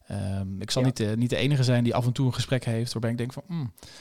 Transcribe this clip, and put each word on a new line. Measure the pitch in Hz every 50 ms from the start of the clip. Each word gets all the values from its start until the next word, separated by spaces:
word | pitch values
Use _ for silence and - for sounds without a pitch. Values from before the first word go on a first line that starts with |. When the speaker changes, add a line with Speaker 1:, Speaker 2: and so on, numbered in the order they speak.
| _ -
Speaker 1:
Ehm, | 98 101 98 98 98 98 98 95 98 95
ik | 92 -
zal | - 127
Speaker 2:
Ja. | 127 131
Speaker 1:
niet | 127 -
de, | 113 104 107 113
niet | 123 120
de | 123
enige | - 107 139 147 135 127
zijn | 123 127 120 120
die | 120 -
af | - 117
en | 123 120
toe | - 139
een | 127 120
gesprek | - - - 139 127 -
heeft | - 113 113 117 120
waarbij | - 117 113 113
ik | 120 123
denk | 120 123 127
van, | - - -
"Hmm, | 175 170 143 117 - - - - - -